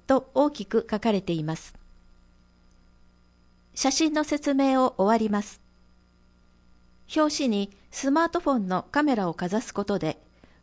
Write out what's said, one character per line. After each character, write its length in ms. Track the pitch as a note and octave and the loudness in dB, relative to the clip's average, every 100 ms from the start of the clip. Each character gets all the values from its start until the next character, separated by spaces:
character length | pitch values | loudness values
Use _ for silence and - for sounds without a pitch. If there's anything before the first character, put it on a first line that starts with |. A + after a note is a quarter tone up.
| - | 0
と 240 | C4 - | 0 2
大 160 | - D4 | 0 0
き 160 | D4 G3 | 0 -2
く 200 | A3 - | -2 -2
書 100 | G#3 | -2
か 120 | A3+ | 0
れ 100 | G3+ | 0
て 120 | F3+ | 0
い 100 | E3 | -4
ま 120 | D#3 D#3+ | -4 -6
す。 200 | - - - - - _ _ _ _ _ _ _ _ _ - _ _ _ _ _ _ - | -10 -20 -20 -20 -20 _ _ _ _ _ _ _ _ _ -20 _ _ _ _ _ _ -4
写 160 | C4+ | -2
真 220 | C#4 D#4+ | 2 0
の 100 | D4+ | 0
説 320 | D4+ D4 C#4+ C#4 | -2 -2 0 2
明 280 | C4+ C4 | 2 2
を 120 | B3+ - | 2 2
終 80 | G3 | 2
わ 120 | A3+ | 2
り 120 | A3 | 2
ま 140 | G#3 | -2
す。 180 | G#3 - _ _ _ _ _ _ _ _ _ _ _ - - _ - D#4 | -4 -12 _ _ _ _ _ _ _ _ _ _ _ -20 -20 _ -4 0
表 200 | D4+ D4+ | 2 2
紙 120 | C4+ | 0
に 280 | G3+ G3 - - | 0 -4 -10 -16
ス 180 | - C4+ | -6 0
マ 160 | D4+ E4 | 2 2
ー 40 | |
ト 100 | F4 | 0
フ 120 | D4 | 0
ォ 60 | B3+ | 0
ン 100 | F#3 | 0
の 200 | F#3 - | -2 -2
カ 120 | C#4+ | 0
メ 120 | D4 A#3 | 2 2
ラ 140 | F3+ | 0
を 60 | D#3+ | -2
か 140 | F3 | -2
ざ 120 | G#3+ | -2
す 100 | - | -4
こ 140 | - G3 | -4 -2
と 140 | G3 | -2
で、 200 | D#3 - _ _ - - | -2 -6 _ _ -20 -10